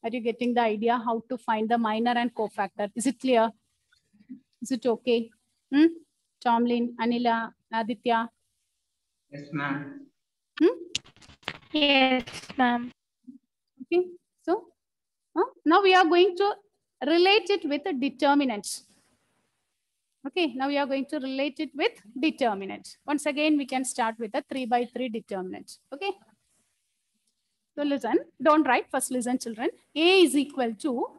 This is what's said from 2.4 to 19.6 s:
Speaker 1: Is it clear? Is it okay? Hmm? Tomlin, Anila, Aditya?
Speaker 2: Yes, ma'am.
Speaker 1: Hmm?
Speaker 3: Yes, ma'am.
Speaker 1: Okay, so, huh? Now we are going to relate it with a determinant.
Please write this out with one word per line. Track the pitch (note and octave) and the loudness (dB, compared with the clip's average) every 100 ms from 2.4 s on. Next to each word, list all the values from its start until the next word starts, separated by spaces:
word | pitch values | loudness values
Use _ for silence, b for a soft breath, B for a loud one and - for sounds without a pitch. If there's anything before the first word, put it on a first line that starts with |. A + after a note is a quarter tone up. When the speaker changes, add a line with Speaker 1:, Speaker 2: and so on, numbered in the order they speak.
| G#3 - G3 - G#3 | -6 -4 -6 -4 -6
Speaker 1:
Is | A#3+ A#3 | -2 -4
it | - | -2
clear? | C4 A#3+ A3 - _ _ _ _ _ _ _ - _ _ | 2 2 2 -2 _ _ _ _ _ _ _ -20 _ _
Is | A3+ | -6
it | C4 | -4
okay? | B3+ A3 - A#3 A3+ _ _ _ _ | -2 -2 0 0 -2 _ _ _ _
Hmm? | C#4 E4 E4 _ _ _ _ | 4 4 2 _ _ _ _
Tomlin, | B3 A#3 A#3+ A#3+ A#3+ A#3+ | 0 2 2 0 -2 -2
Anila, | A#3 A#3+ A#3+ A3+ A3+ _ _ | -2 0 0 0 -4 _ _
Aditya? | A3+ A3 A#3 B3 A3+ A#3 _ _ _ _ _ _ _ _ _ _ | -6 -4 -4 0 0 0 _ _ _ _ _ _ _ _ _ _
Speaker 2:
Yes, | C#3+ C#3+ | -16 -10
ma'am. | D3+ C#3+ C#3+ - - - _ _ _ _ - | -6 -4 -6 -8 -16 -20 _ _ _ _ 0
Speaker 1:
Hmm? | E4 A#4 F4 - - _ - - - - _ | 2 2 -8 -12 -12 _ -20 -16 -16 -16 _
Speaker 3:
Yes, | D4+ C#4+ C#4 C4 B3+ B3 - - - | 0 4 4 4 2 -4 -14 -14 0
ma'am. | B3 A#3+ B3 - _ _ - C#4 _ _ _ _ | 0 0 -6 -16 _ _ -20 -20 _ _ _ _
Speaker 1:
Okay, | C4+ F4 F4+ F4 _ _ | -2 0 0 -8 _ _
so, | - G4 - _ _ _ _ _ _ | -4 -4 -4 _ _ _ _ _ _
huh? | D4+ C5 - | -2 -2 -2
Now | - F4 | 4 6
we | G4 | 6
are | F#4 | 6
going | F4+ F4 F#4+ F4 | 6 6 4 4
to | G4+ - _ _ _ _ B3+ | -2 -2 _ _ _ _ 0
relate | E4 F4+ G#4 F4+ | 4 6 4 2
it | G4 E4 | -2 0
with | C#4+ E4 | -4 -2
a | |
determinant. | C#4+ C#4 C4+ C#4+ C#4+ C#4 G#3 - - _ _ _ _ _ _ _ _ | -4 -4 0 2 4 2 -2 -8 -12 _ _ _ _ _ _ _ _